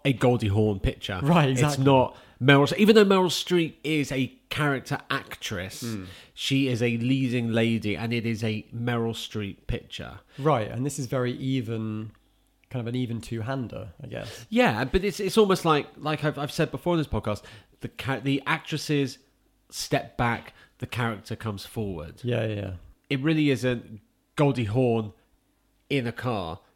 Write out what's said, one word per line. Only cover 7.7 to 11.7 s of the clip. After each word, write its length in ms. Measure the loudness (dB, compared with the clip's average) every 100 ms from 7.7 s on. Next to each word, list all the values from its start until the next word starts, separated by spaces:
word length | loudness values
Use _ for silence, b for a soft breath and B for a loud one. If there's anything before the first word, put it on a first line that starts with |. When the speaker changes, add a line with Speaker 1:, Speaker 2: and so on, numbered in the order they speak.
| 2 0 -4
Speaker 1:
and 160 | -2
it 120 | -4 -2
is 160 | -2
a 240 | -2 -4 -8
Meryl 380 | -8 -4 -2 -2
Streep 540 | -4 -8 -8 -8 -10 -8
picture. 540 | -8 -8 -14 -14 -16 -20 b
Speaker 2:
Right, 320 | 0 2 0
and 140 | -4 -6
this 120 | -6
is 100 | -4
very 260 | -2 -2
even, 800 | -4 -2 -2 -2